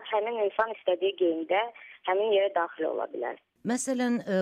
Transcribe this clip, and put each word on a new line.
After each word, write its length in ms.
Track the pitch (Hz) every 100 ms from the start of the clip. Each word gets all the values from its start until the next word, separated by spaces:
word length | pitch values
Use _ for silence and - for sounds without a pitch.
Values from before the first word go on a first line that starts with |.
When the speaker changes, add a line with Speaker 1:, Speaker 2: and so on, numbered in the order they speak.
Speaker 1:
həmin 400 | 214 220 220 233
insan 300 | 202 - 226
istədiyi 420 | 214 - 175 190 202
geyimdə 440 | 175 160 160 190 233 - - -
həmin 320 | - 190 220
yerə 180 | 196 196
daxil 380 | 185 170 - 151
ola 160 | 117 110
bilər. 300 | - 123 - _ _
Speaker 2:
Məsələn, 600 | 196 247 - 254 247 240
ə, 160 | - 190